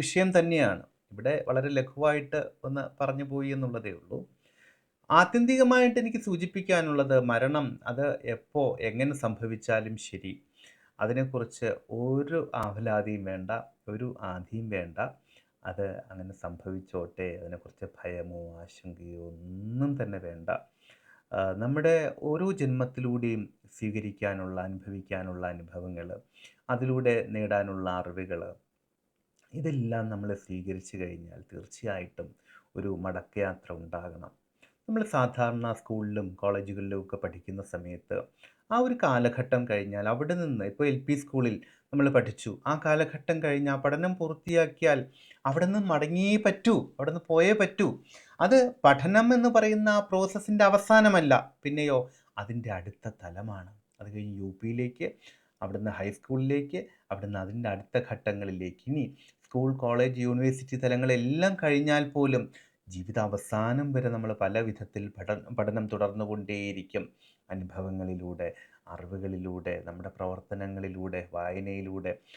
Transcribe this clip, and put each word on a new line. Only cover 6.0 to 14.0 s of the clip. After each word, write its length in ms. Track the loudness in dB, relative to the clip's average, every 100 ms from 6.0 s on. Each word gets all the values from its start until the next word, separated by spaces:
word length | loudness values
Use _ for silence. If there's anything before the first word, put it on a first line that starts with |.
എനിക്ക് 180 | 0 -2 -2
സൂചിപ്പിക്കാനുള്ളത് 880 | -2 -2 -4 2 2 4 2 4 4 4
മരണം 380 | 2 2 2 -2 -6 -6
അത് 140 | -2 -2 -2 -4
എപ്പോ 300 | -6 -4 0 0 0 -2
എങ്ങനെ 240 | 0 0 0
സംഭവിച്ചാലും 720 | -2 -2 -4 -4 0 0 0 -8 -10
ശരി, 260 | -10 -10 -12 _ _ -20 _ _ -4
അതിനെക്കുറിച്ച് 680 | -2 0 0 -2 -6 -4 -4 -4 -6 -4
ഒരു 380 | 0 0 0 -2 -2 -4
ആഹ്ലാദിയും 600 | -4 -4 0 0 0 -4 -6
വേണ്ട, 200 | -6 -4 -6 -6 _ -12
ഒരു 160 | -8